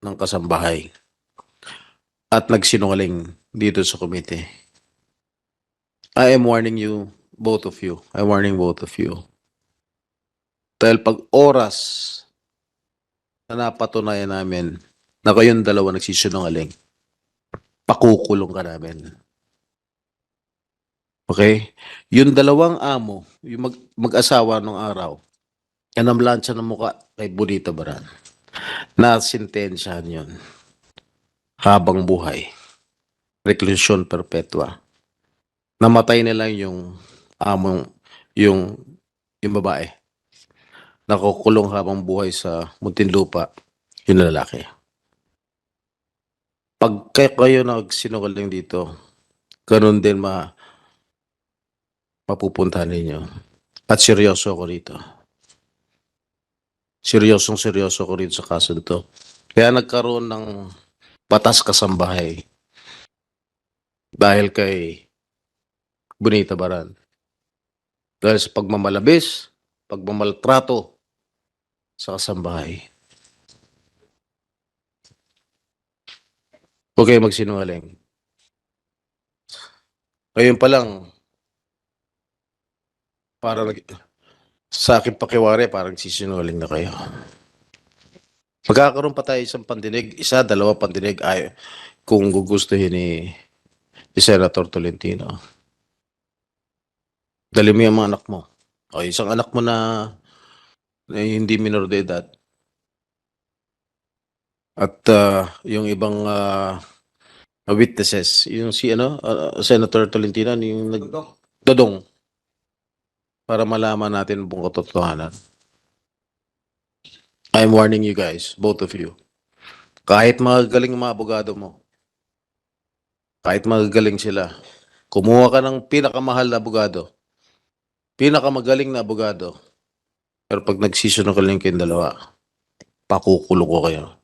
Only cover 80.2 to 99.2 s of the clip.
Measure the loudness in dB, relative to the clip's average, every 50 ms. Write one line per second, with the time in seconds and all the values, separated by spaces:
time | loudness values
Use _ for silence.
80.2 | _ _ _ 4 4 4 4 6 4 4 4 4 2 0 -10 -14 -18 -20 _ _
81.2 | _ _ _ _ _ _ _ _ _ _ _ _ _ _ _ _ _ _ _ _
82.2 | _ _ _ _ _ _ _ _ _ _ _ _ _ _ _ _ _ _ _ _
83.2 | _ _ _ _ -8 -6 -4 -4 -4 -6 -8 -10 _ -20 -20 -20 _ _ _ _
84.2 | _ _ _ _ _ _ _ _ _ _ -8 -4 2 4 4 4 2 -2 -6 -6
85.2 | -8 -2 0 2 4 4 4 2 0 -2 -4 -8 -8 -8 -12 -14 -14 -12 -10 -8
86.2 | -8 -6 -6 -6 -6 -6 -6 -8 -8 -6 -6 -6 -6 -6 -10 -12 -14 -16 -16 -18
87.2 | -20 -20 _ _ _ _ _ _ _ _ _ _ _ _ _ _ _ _ _ -20
88.2 | _ _ _ _ _ _ _ _ _ 0 4 4 4 4 2 0 -6 -6 -6 -6
89.2 | -6 -4 -4 -6 -6 -6 -10 -14 -10 _ -12 -10 -8 -8 -6 -6 -8 -8 -14 -8
90.2 | -4 0 2 2 2 4 2 2 2 2 2 0 -2 -6 -4 -4 -4 -4 -6 -4
91.2 | -4 -2 -2 -2 -4 -8 -12 _ -20 -20 -20 -20 -20 -20 _ _ _ 2 2 4
92.2 | 4 4 0 0 -2 0 -2 -2 0 0 0 0 0 0 -2 -4 -4 -4 -6 -6
93.2 | -8 -12 -16 -20 _ _ _ _ _ _ _ _ _ _ _ _ -20 _ _ 0
94.2 | 4 6 6 6 4 2 0 -2 -6 -4 -6 -6 -6 -6 -8 -8 -8 -8 -8 -8
95.2 | -10 -12 -14 -14 -16 -20 _ _ _ _ _ _ _ _ _ _ _ _ _ _
96.2 | _ _ _ _ _ _ _ _ _ _ _ _ _ _ _ _ _ _ _ _
97.2 | _ _ _ _ _ _ 2 4 6 6 6 6 6 6 4 4 2 0 -2 -6
98.2 | _ -10 -12 -12 -12 _ _ _ _ _ _ _ _ _ -10 -8 -8 -6 -4 -4